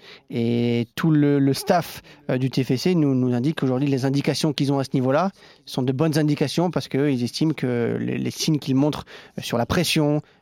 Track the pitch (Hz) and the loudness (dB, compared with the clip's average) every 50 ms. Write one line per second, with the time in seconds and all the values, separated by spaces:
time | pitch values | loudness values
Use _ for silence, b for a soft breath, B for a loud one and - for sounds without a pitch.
0 | B B B B B _ - 127 117 117 120 120 120 120 120 117 117 - _ - | B B B B B _ -4 -2 0 2 2 2 2 2 2 0 -2 -2 _ -2
1 | - 165 156 151 147 143 143 143 139 139 135 - - - 196 175 151 - - - | 2 2 4 4 4 4 4 4 4 2 2 0 0 0 0 0 0 -2 -8 -16
2 | B B B B B - 139 127 127 135 127 - 131 - 139 127 - 180 185 170 | B B B B B -4 -2 -2 -2 0 0 -2 0 0 -2 0 0 2 2 2
3 | 151 143 135 127 127 127 123 120 120 147 165 - - 131 127 127 143 143 135 131 | 2 2 2 2 2 2 0 0 0 -2 -2 0 -2 0 0 0 0 0 0 0
4 | 120 139 135 143 139 - 147 - - 160 139 - 147 135 143 139 135 - - 143 | 0 0 0 0 0 0 -2 0 0 -2 0 0 0 0 0 0 -2 -2 -2 -2
5 | 127 127 135 147 175 196 B B B B B B B - - - 131 127 135 123 | 0 2 2 2 2 0 B B B B B B B -8 -4 -2 -2 0 0 0
6 | 160 165 147 156 151 151 147 143 156 139 - - 165 180 160 147 131 - - 135 | 0 0 2 2 2 2 2 0 0 -2 0 0 -2 0 -2 -4 -4 -2 -2 0
7 | 139 151 139 123 120 117 - - 156 160 147 - - 127 123 120 117 113 117 117 | 0 2 0 0 -2 -4 -2 0 0 0 0 -2 -2 -2 -2 0 0 -2 -2 -2
8 | 117 120 123 127 131 123 123 - - - 156 143 - - 131 131 139 151 143 - | -4 -4 -4 -4 -4 -6 -6 -4 -2 0 0 0 0 0 0 2 2 2 0 -4
9 | - B B B B B B - - - - 117 117 - - 180 170 - - 160 | -8 B B B B B B -12 -8 -4 -2 -2 -2 0 0 0 0 0 0 2
10 | 151 147 147 151 b b b b | 2 2 0 0 b b b b